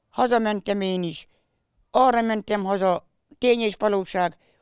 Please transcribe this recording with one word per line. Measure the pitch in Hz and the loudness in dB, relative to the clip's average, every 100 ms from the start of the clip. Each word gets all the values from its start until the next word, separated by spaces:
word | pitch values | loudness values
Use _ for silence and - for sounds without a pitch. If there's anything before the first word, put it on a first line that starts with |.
| _ | _
hazamentem | - 247 233 220 208 202 202 | -2 0 2 0 -4 -4 -2
én | 190 185 | -2 -2
is, | 170 160 - _ _ _ _ _ _ | -4 -8 -16 _ _ _ _ _ _
arra | - 254 233 | 2 4 4
mentem | 226 220 202 208 | 0 -2 -2 -4
haza, | 190 202 190 175 - _ _ _ | 0 0 0 0 -4 _ _ _
tény | 247 240 | 0 2
és | 226 196 | 0 -2
valóság, | 214 202 185 190 175 - _ _ | -2 0 -2 -2 -4 -4 _ _